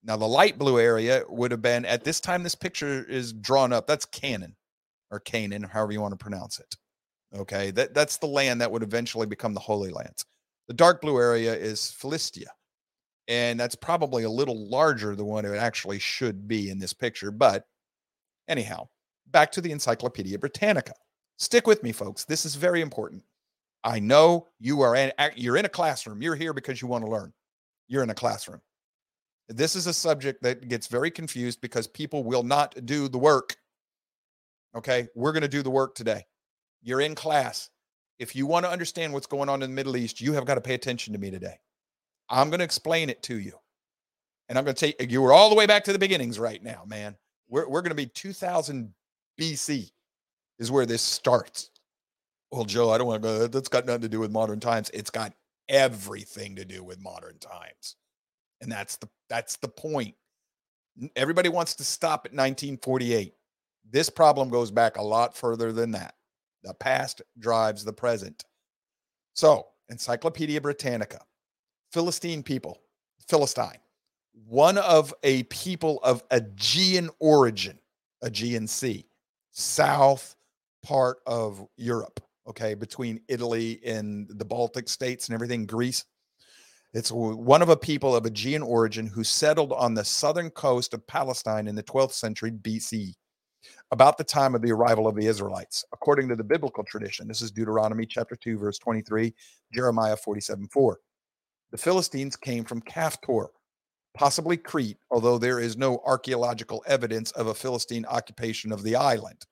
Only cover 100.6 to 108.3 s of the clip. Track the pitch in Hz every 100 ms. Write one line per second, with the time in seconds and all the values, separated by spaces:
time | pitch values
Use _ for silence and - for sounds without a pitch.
100.6 | 101 139 131 92 _ _ _ _ _ _
101.6 | _ 113 165 185 165 139 139 - - 120
102.6 | 110 117 - - 160 - - 117 - _
103.6 | _ _ _ _ _ - 143 156 160 170
104.6 | - 165 113 101 _ 123 117 123 120 123
105.6 | 117 110 131 123 131 131 - 123 120 113
106.6 | 117 113 - 139 117 113 113 - 113 107
107.6 | 131 123 - 120 113 120 -